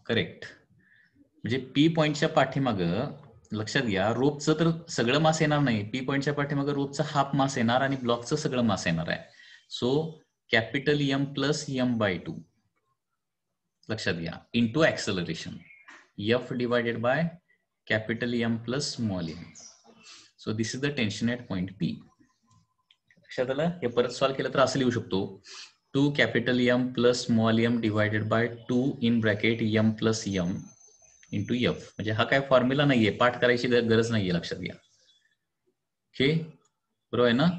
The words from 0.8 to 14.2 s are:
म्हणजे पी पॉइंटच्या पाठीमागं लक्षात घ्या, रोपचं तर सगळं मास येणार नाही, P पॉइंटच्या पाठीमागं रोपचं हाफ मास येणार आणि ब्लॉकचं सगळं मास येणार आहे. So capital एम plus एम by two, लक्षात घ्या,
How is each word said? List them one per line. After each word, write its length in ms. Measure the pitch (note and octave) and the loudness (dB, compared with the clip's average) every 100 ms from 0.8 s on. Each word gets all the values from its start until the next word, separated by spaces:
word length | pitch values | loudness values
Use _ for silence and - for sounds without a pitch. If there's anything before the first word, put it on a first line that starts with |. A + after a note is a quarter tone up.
| _ _ _ _ | _ _ _ _
म्हणजे 420 | _ _ - B2 | _ _ -6 -4
पी 300 | - C#3 D#3+ | -2 2 4
पॉइंटच्या 400 | E3 D3+ D3 D#3 | 4 0 2 0
पाठीमागं 840 | D#3 C3+ C#3 C3+ G2+ E2+ F#2+ D3 - - - - | 2 2 2 0 0 0 -2 -4 -8 -18 -20 -10
लक्षात 300 | G#2+ G#2+ C#3 | -8 -2 -2
घ्या, 300 | B2 F#2+ G2+ | 0 0 0
रोपचं 420 | A#2 C#3 D3 - | 2 0 0 0
तर 320 | D#3 E3 E3 - | 2 2 0 -4
सगळं 300 | - A#2 C#3 | -2 2 2
मास 220 | D#3+ D#3 | 2 2
येणार 180 | D3+ D3 | 2 2
नाही, 320 | C#3 A2 G#2 | 2 0 -2
P 100 | B2+ | -6
पॉइंटच्या 340 | C3 C#3 C#3 | -4 -2 -2
पाठीमागं 380 | D3 C#3+ C#3+ C#3 | -2 -2 -2 -2
रोपचं 320 | C#3 C#3 - D3 | -2 -4 -4 -2
हाफ 280 | D3 D3+ | -2 0
मास 240 | C#3+ C#3 C3 | 0 0 0
येणार 220 | A#2 B2+ | 2 2
आणि 160 | C3+ C3+ | 0 -2
ब्लॉकचं 400 | A#2+ A#2 - D3+ | -2 -2 -2 -4
सगळं 260 | - G#2 | -2 0
मास 240 | A#2 F#2+ F#2 | 0 0 0
येणार 220 | E2 E2 | -2 -2
आहे. 100 | E2 - - - - _ - | -6 -8 -20 -20 -20 _ -4
So 280 | A#2+ C#3+ D#3+ - _ _ _ | 0 0 -2 -8 _ _ _
capital 500 | A#2 A2 C#3+ C#3 D3 | 0 0 -2 0 2
एम 240 | C#3+ C3+ | 2 0
plus 420 | C#3 C3+ C#3 D3+ - | -2 -2 0 -2 -4
एम 340 | C3 B2 A#2 | -2 0 2
by 160 | G#2 F2 E2 | 0 0 -6
two, 80 | A1+ - _ _ _ _ _ _ _ _ _ _ _ _ _ - | -12 -14 _ _ _ _ _ _ _ _ _ _ _ _ _ -8
लक्षात 260 | A2 G#2+ | -6 -4
घ्या, 180 | E2+ | -4